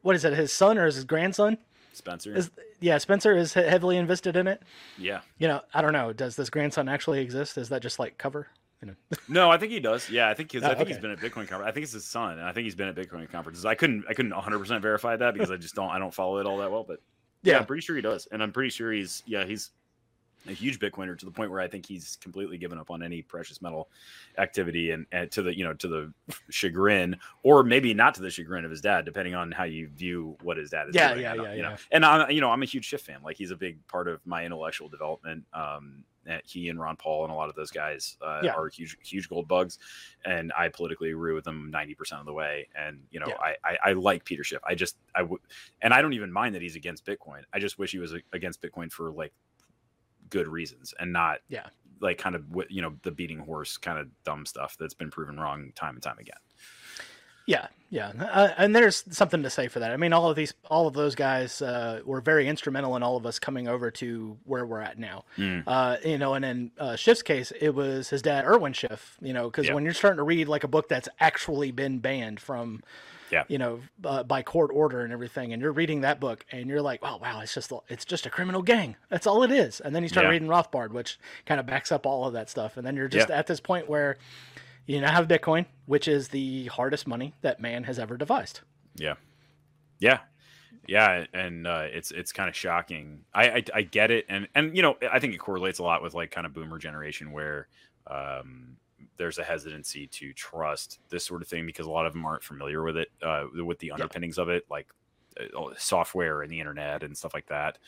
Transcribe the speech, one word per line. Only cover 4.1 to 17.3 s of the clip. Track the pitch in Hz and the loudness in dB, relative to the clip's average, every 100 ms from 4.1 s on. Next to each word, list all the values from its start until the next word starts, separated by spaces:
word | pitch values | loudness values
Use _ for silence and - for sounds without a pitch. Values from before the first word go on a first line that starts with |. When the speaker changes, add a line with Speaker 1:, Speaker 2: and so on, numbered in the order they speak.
| 175 233 180 | 0 2 2
Speaker 1:
in | 185 | 2
it. | 196 - - - - | 0 -6 -20 -20 -8
Speaker 2:
Yeah. | 92 98 - - | -6 -6 -8 0
Speaker 1:
You | 160 | 2
know, | 143 - | 2 0
I | 147 | 2
don't | 156 | 4
know. | 151 117 | 4 2
Does | 110 127 117 | -2 -4 -4
this | 135 | -2
grandson | 151 147 147 135 | 0 0 0 0
actually | 139 - 139 | 0 0 0
exist? | 127 127 143 - | 0 -4 -4 -6
Is | 113 | -4
that | 131 | -4
just, | 117 - | -4 -4
like, | 120 - | -6 -4
cover? | 139 147 - _ _ _ | -6 -6 -10 _ _ _
You | 101 | -18
know? | 98 - | -18 -8
<laughs> | 151 - | -8 0
Speaker 2:
No, | 170 175 | 6 8
I | 165 | 8
think | 214 | 4
he | 226 | -2
does. | 117 117 - | 0 0 0
Yeah, | 117 113 | 4 4
I | |
think | 107 107 | 2 -4
his, | 127 | 0
Speaker 1:
Oh, | 143 | 2
Speaker 2:
I | |
think | 135 165 | 2 0
he's | 131 | -2
Speaker 1:
okay. | |
Speaker 2:
been | 104 | -8
at | 104 | -6
Bitcoin | 120 117 95 | -8 -8 -8
confer-, | 92 | -6
I | 101 | -4
think | 123 | -6
it's | 151 | -8
his | 110 - | -10 -8
son, | 117 110 82 | -4 -4 -6
and | 87 | -6
I | |
think | 101 | -6
he's | 113 | -6
been | 90 98 | -4 -6
at | 87 | -6
Bitcoin | 90 87 80 | -10 -12 -12
conferences. | 85 82 85 | -10 -10 -4
I | 104 113 | -2 2
couldn't, | 160 110 - | 2 2 -2
I | 110 | -2
couldn't | 120 | -2
a | 95 | -4
hundred | 98 104 | -4 -4
percent | 98 117 | -2 -2
verify | 107 107 120 113 | 0 0 0 2
that | 123 107 | 2 2
because | 92 | 0
I | 92 | -2
just | 85 - | -6 -6
don't, | 95 | -4
I | 92 | -2
don't | 95 | -4
follow | - 95 98 | -2 -2 0
it | 98 | -2
all | 98 | -2
that | 98 | -2
well. | 107 | -4
But | 107 80 _ _ _ | -6 -12 _ _ _